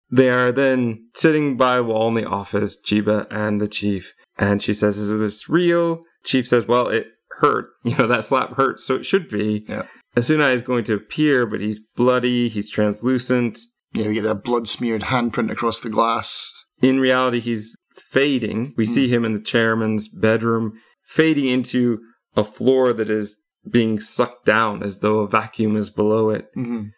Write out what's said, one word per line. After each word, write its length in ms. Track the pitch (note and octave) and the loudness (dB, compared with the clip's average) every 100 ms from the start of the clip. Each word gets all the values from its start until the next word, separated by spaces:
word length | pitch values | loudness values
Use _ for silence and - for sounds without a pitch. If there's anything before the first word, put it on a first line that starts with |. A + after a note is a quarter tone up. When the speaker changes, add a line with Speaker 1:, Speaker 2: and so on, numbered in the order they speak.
| _ | _
Speaker 1:
They 160 | B2 B2+ | 2 4
are 220 | B2 B2 | 4 2
then 580 | B2 C3+ B2+ A#2+ A2 - | 2 2 2 0 -4 -10
sitting 420 | - D#3+ D3+ D3 B2 | 0 2 2 0 0
by 200 | B2+ B2 | 2 2
a 80 | |
wall 240 | A#2 A2 A2+ | 0 0 0
in 60 | |
the 140 | A#2 - | 0 -2
office, 480 | G2 G2 G#2 G2+ - | -4 -4 -2 -4 -6
Chiba 440 | - G#2 G#2 G#2+ - | -2 0 2 0 -2
and 300 | G#2 G#2+ G#2 | -4 -2 -2
the 80 | G#2 | -4
chief, 440 | - G#2 G2 - - _ - | -4 -4 -4 -6 -20 _ -2
and 240 | G2+ G2+ | 0 2
she 140 | - | 0
says, 240 | G#2 G#2 G2+ | 0 0 0
"Is 180 | G#2 G#2+ | -2 -2
this 320 | G#2+ - - | -2 -6 -2
real?" 540 | D#3+ F3 E3+ E3+ E3 - _ | 0 2 2 0 -4 -10 _
Chief 240 | - C3+ A#2 | -4 -2 2
says, 180 | A#2+ G#2+ | 2 2
"Well, 220 | B2 G#2 | 0 0
it 180 | A2 - _ - - | -2 -4 _ -20 0
hurt. 280 | D3+ A2 A#2 _ | 2 2 -4 _
<laughs> 80 | |
You 120 | A#2 A#2+ | -2 0
know, 120 | A#2 | 2
that 160 | A#2 | 0
slap 320 | A2 C3 A2+ - | 0 -2 0 0
hurt, 240 | C3 - | -2 -2
so 160 | - C3 | -4 -4
it 100 | - | 0
should 220 | F#3+ D#3+ | -2 -2
be." 360 | G#2 G#2+ G#2+ - | -4 -2 -2 -6
Speaker 2:
Yeah. 160 | G#2 - - _ A#2+ | -10 -10 -18 _ -2
Speaker 1:
Asunai 360 | A#2 D#3 C#3 | 2 2 2
is 100 | B2 | 2
going 200 | B2 B2 | 0 -2
to 100 | G#2+ | 0
appear, 520 | G#2 - - D3+ C3 A2+ | -4 -4 -2 2 2 0
but 140 | G#2 | -2
he's 180 | G#2+ G#2+ - | -4 -6 -8
bloody, 540 | - B2 B2+ B2 A#2+ A#2+ | 0 2 2 2 0 0
he's 200 | G#2+ G2+ | -2 -4
translucent. 920 | - G#2+ G#2 A#2+ B2+ B2+ B2+ A#2 G#2+ - _ _ | 0 0 0 -2 -2 0 0 0 -4 -14 _ _
Speaker 2:
Yeah, 160 | - G#2+ | -4 -2
we 60 | |
get 80 | G#2+ | 0
that 180 | G#2+ G2+ | -2 -2
blood-smeared 600 | A#2 A#2+ A#2 - A#2+ A2 | -2 -2 -2 -2 -2 -2
handprint 500 | - B2+ A#2+ B2 A2 | -2 -2 -2 -2 -4
across 260 | G#2+ A#2 - | -2 -2 -2
the 100 | A#2 | -2
glass. 600 | G#2+ A2+ A2+ - - - - - _ | 0 0 0 -2 -4 -6 -12 -20 _
Speaker 1:
In 160 | C3 C3+ | 0 2
reality, 400 | C3 B2+ B2+ A#2+ | 2 2 0 -2
he's 380 | A#2 A2 A2 - _ - - | -4 -6 -8 -14 _ -20 -4
fading. 640 | C3+ C#3+ C3 G#2+ G#2 C3+ - | 0 2 0 -2 -4 -4 -2
We 100 | A2 | 0
Speaker 2:
Hmm. 60 | |
Speaker 1:
see 160 | C#3 B2+ | 2 2
him 160 | A#2+ | 2
in 100 | A2+ | 0
the 60 | G#2+ | -4
chairman's 680 | - A#2+ A2+ A2+ A2 G#2+ G#2+ | -2 0 2 0 0 -2 -4
bedroom, 640 | F#2 A2 A2 A#2 A2+ A2 A2 _ _ - | 0 2 2 2 0 -2 -8 _ _ -4
fading 400 | - D#3+ D3 C3 | 2 2 2 2
into 540 | B2+ B2+ B2+ A#2+ A2+ - _ _ - | 0 0 0 0 0 -8 _ _ -2
a 60 | |
floor 500 | G#2 - A#2 C3 B2+ | -2 0 2 4 4
that 180 | A2 G#2+ | 2 -2
is 300 | G#2+ G#2 - _ _ G2+ | -2 -4 -10 _ _ -2
being 300 | A#2+ A2+ G#2+ | 2 2 0
sucked 440 | - - B2 - - | -2 -2 -2 -2 2
down 360 | A2 A2 G#2 | 2 2 -2
as 160 | G2+ F#2 | -8 -2
though 220 | G#2+ G#2+ | 0 0
a 80 | G#2 | 2
vacuum 480 | A2 G#2+ - G#2+ G#2+ | 0 -2 -2 0 0
is 140 | G2+ | -2
below 400 | - G#2+ A2 A2 | 0 2 2 2
it. 160 | G#2+ - C3 | -2 -6 -8
Speaker 2:
Mm-hmm. 300 | A#2+ A#2 G#2 | -6 -8 -10